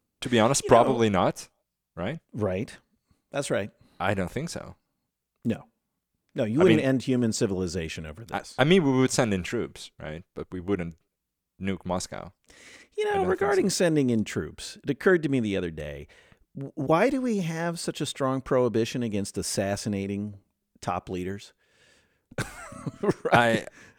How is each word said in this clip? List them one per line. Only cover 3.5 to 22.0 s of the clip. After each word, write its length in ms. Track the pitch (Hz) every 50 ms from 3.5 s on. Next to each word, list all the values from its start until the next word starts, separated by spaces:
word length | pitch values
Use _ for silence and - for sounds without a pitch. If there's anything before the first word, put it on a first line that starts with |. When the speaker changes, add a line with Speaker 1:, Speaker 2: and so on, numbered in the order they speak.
Speaker 2:
right. 200 | - 113 98 107 - _ _ _ _ -
Speaker 1:
I 140 | 85 95 98
don't 180 | 92 92 85
think 180 | - - - 170
so. 260 | - - - - - _ _ _ _ _ _ _ _ _ _ _ _ _ -
Speaker 2:
No. 220 | 120 110 78 - _ _ _ _ _ _ _ _ _ _ _ _ _ -
No, 100 | 147 127
you 140 | 107 110 135
Speaker 1:
I 40 | 180
Speaker 2:
wouldn't 140 | 185 170 156
Speaker 1:
mean 60 | 135
Speaker 2:
end 180 | 135 135 131 -
human 280 | - 127 123 123 113
civilization 760 | 104 - 127 107 98 90 92 90 78 92 80 80 - - 82
over 180 | 76 76 90 113 -
Speaker 1:
I, 80 | - 101
Speaker 2:
this. 160 | - - - -
Speaker 1:
I 60 | 131
mean, 200 | 151 180 196 165
we 80 | 139 131 127
would 120 | 131 127
send 220 | - - 135 113 101
in 100 | 92 87
troops, 480 | - - 117 90 69 - - - - _ -
right? 220 | - 78 76 82 90 _ -
But 140 | - - -
we 80 | - 92
wouldn't 360 | 85 90 101 90 87 82 82 _ _ _ _ _ _ _ _ _ _ _ _ -
nuke 240 | 92 95 98 87 -
Moscow. 460 | 92 90 90 - - - - - 90 - _ _ _ - - - - - - - _ _ -
Speaker 2:
You 80 | 427
Speaker 1:
I 40 | 415
Speaker 2:
know, 40 | 415
Speaker 1:
don't 20 |
think 100 | 392 381
so. 40 | 359 381 370 392
Speaker 2:
regarding 240 | 403 403 381 277 196
sending 400 | - - 196 170 160 151 139 123
in 140 | 120 113 104
troops, 540 | - - - 85 76 - - - - - - -
it 60 | -
occurred 320 | 139 - - 196 185 175 156
to 60 | 151
me 100 | 135 131
the 160 | 117 107 98 92
other 120 | 90 87
day, 380 | 82 78 76 73 73 71 73 - _ _ _ _ _ _ _ _ -
w-, 160 | - 139 - -
why 340 | - 147 131 156 165 208 262
do 100 | 277 262
we 180 | 254 254 226 202
have 400 | 180 160 160 165 170 175 170 170
such 220 | - - 156 -
a 40 | 160
strong 360 | 135 - - 143 131 131 135
prohibition 600 | 131 - 143 127 123 120 104 113 113 - - 135 120
against 340 | 117 104 104 98 - - -
assassinating 1000 | 92 - - - 101 98 101 101 - 113 104 98 98 98 101 101 101 104 104 101 _ _ _ _ _ _ _ _
top 280 | - - 90 90 - -
leaders? 440 | 92 92 90 90 98 101 - - _ _ _ _ _ _ _ _ _ _